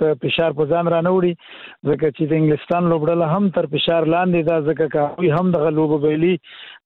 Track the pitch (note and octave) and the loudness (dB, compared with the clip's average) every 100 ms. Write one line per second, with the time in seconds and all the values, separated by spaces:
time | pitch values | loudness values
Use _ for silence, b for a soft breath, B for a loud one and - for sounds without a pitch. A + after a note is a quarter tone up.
0 | D#3 C#3 C3+ - E3 C#3+ C#3+ E3+ E3+ E3+ | 0 0 -2 0 -2 0 0 0 0 0
1 | E3+ F#3 F3 E3 B B B B - D3 | 2 2 0 -2 B B B B -4 0
2 | D#3 - D3+ D#3+ D#3 D3 - F3 F3 E3 | -2 -2 -2 2 2 0 -2 0 0 0
3 | D3+ E3+ D#3+ F#3 G3 F3 D#3+ D3 - E3 | 0 0 0 0 0 0 -2 -2 0 0
4 | D#3 E3 F#3 E3+ D#3 E3 D3 D#3 D#3+ D#3 | 2 0 2 0 0 0 0 -2 0 0
5 | D3 D#3+ F3+ D3+ F#3 E3+ D#3+ D3+ D#3 D3+ | -2 0 0 0 0 0 0 0 0 0
6 | D3+ D#3 F3 F3 B B B B | 0 0 0 0 B B B B